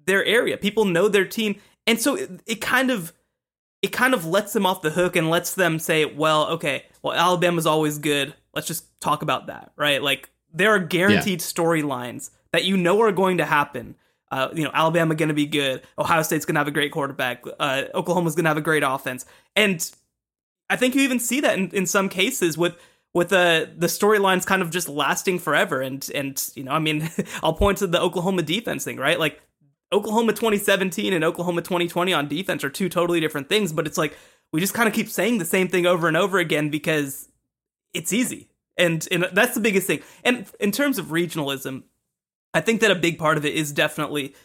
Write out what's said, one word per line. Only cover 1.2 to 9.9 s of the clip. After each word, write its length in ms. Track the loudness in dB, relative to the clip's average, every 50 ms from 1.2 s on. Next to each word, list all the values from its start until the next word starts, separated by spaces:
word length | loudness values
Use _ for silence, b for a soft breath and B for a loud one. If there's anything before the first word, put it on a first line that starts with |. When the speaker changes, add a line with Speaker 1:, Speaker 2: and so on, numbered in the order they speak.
| 0
Speaker 1:
team. 300 | 0 -2 -2 -2 -2 -2 b b b b b -2
And 120 | 0 0 2
so 160 | 2 0 0
it, 140 | -2 -4 -8 -12 -12 -8
it 160 | -8 -6 -6
kind 300 | -4 0 0 0 2 2
of, 220 | 0 -2 -4 -8 -14 _ _ _ _ _ _ _ _ _ _ _ _ _
it 100 | -6 -4
kind 220 | -2 2 2 2 2
of 120 | 0 0
lets 280 | 0 0 0 0 0 0
them 120 | 0 2
off 160 | 2 0 0 -2
the 80 | -2
hook 240 | 0 0 0 2 2
and 140 | 0 2 2
lets 240 | 2 0 0 -2 -2
them 240 | 0 0 0 0 -2
say, 260 | 0 0 2 2 0
"Well, 400 | 0 0 0 0 2 2 2 2 0
okay, 360 | -2 -4 -2 -2 -4 -4 -6 _ _ _
well, 120 | -6 -4 0
Alabama's 520 | 2 2 4 4 4 2 2 2 2 2
always 320 | 2 2 2 2 0 -2
good. 380 | -2 -2 0 0 0 -2 -4 -8 _ _ _ -10
Let's 140 | -8 -8
just 180 | -6 -8 -10 -12 _ _ -4
talk 220 | -2 0 0 0 0
about 240 | -2 -2 -2 -4
that," 240 | -8 -14 -14 -16 -12 _
right? 260 | -2 0 2